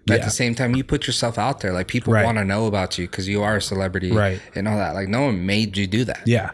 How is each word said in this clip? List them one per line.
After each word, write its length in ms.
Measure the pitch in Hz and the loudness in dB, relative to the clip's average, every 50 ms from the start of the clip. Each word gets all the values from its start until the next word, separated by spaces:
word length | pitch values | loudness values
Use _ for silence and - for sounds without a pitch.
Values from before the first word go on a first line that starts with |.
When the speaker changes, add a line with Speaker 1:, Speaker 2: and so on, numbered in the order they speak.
| - | 0
Speaker 1:
But 80 | - 120 | 2 2
at 40 | 117 | 2
Speaker 2:
Yeah. 40 | 113 | 2
Speaker 1:
the 60 | 110 | 0
same 240 | - - 127 120 117 | -2 0 0 0 0
time, 200 | 123 131 120 127 | 0 0 0 0
you 80 | 131 135 | 0 0
put 220 | - 151 143 - | 0 -2 -2 0
yourself 320 | - 120 - 127 117 113 | -2 -2 0 -2 -2 0
out 220 | - 104 131 - - | 0 0 0 -2 -2
there. 100 | - 95 | -2 -2
Like, 160 | 90 90 92 | -2 -2 -2
people 260 | - - 123 - 107 113 | -2 -4 -2 2 4 4
Speaker 2:
Right. 120 | 107 110 | 4 4
Speaker 1:
wanna 180 | 117 113 110 98 | 4 2 2 0
know 220 | 95 98 107 113 | 0 2 2 2
about 320 | 107 101 98 92 90 - | 2 2 0 0 -2 -4
you 100 | - 87 | -6 -6
'cause 200 | - - - 95 | -6 -6 -6 -4
you 160 | 98 101 104 104 | -2 0 0 0
are 140 | 107 107 | 0 0
a 40 | 101 | 0
celebrity 500 | - - 101 95 95 92 90 92 90 90 | -2 -2 -2 -2 -2 -2 -2 -2 0 2
Speaker 2:
Right. 280 | 95 104 101 98 92 92 - - - | 2 2 2 2 0 -4 -8 -10 -6
Speaker 1:
and 120 | - 98 | -4 -2
all 100 | 107 107 | -2 0
that. 180 | 104 95 80 76 | 0 -2 -2 -2
Like, 120 | 95 98 | -4 -4
no 140 | 92 107 127 143 | -2 0 0 0
one 220 | 139 104 90 90 | 0 0 0 0
made 320 | 98 101 107 113 101 95 | 0 0 0 0 0 0
you 80 | 101 101 | -2 -2
do 180 | 92 104 113 127 | 0 0 0 0
that. 160 | 104 - - - | 0 -4 -2 0
Speaker 2:
Yeah. 260 | 113 117 107 82 - | 2 2 2 0 -4